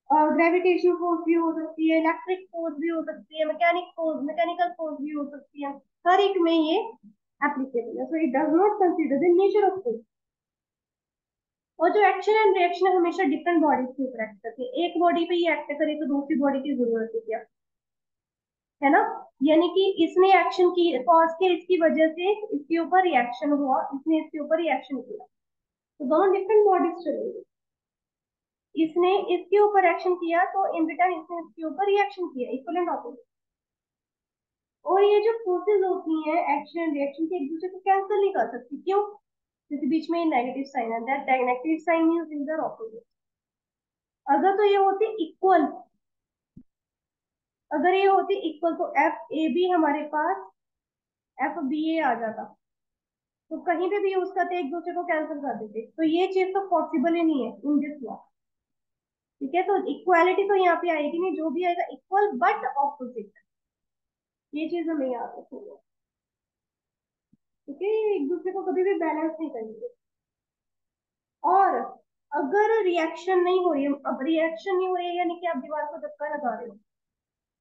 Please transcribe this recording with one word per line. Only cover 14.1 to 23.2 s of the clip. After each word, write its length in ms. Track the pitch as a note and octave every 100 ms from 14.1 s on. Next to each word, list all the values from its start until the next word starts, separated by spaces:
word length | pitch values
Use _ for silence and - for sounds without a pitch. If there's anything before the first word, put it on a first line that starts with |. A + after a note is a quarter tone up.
| A3+
एक्ट 140 | G#3+ -
करती 200 | A3+ A#3+
है, 220 | B3 - E4+
एक 140 | E4+
body 260 | F4 F4 F4
पे 100 | F4
ये 160 | E4+
act 180 | D4 D4
करे 220 | D4 D#4 D4
तो 100 | C#4+
दूसरी 320 | C#4+ C#4+ D4
body 200 | C#4 C4+
की 140 | D4 B3
जरूरत 360 | A#3 A3+ A3+ A3+
है 40 |
क्या, 180 | A3 A3 - _ _ _ _ _ _ _ _ _ _ _ _ -
है 80 | C#4
ना। 100 | F4+ F#4+ - - -
यानी 240 | C#4+ D#4+ F4
कि 140 | F4 G4 G4
इसने 260 | E4 F4+ F#4+ F#4
action 300 | F4 - F4+
की, 140 | F4 E4+ B3+
cause 300 | - E4 E4
के 180 | - F#4
इसकी 280 | E4+ - F4+
वजह 320 | D#4+ C4 D#4+
से 180 | D#4+ F4+
इसके 480 | G#4 - C#4+ - E4
ऊपर 240 | D#4+ F#4
reaction 480 | F4+ C4+